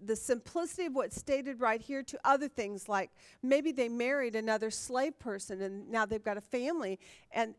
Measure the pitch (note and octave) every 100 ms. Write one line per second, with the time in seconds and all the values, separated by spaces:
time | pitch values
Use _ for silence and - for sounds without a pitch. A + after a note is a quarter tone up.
0 | G3+ A3 - A#3+ - E4+ E4+ - E4+ C4+
1 | G#3 - - C#4 C4+ A#3+ A#3+ A3 A3+ C#4
2 | C4 - - C#4 C#4 - G3+ G3+ - G3+
3 | F3+ - - - B3+ C#4 D4+ C4 A#3+ A#3
4 | A#3+ C#4+ B3 A3 A3 A3 A3 G#3+ - B3+
5 | C#4+ D4+ B3 G3 - F#3+ G3 G3 - A3+
6 | G#3+ A3 G#3+ G3+ - B3 B3+ E4+ G#3 F#3+
7 | - - - - A3+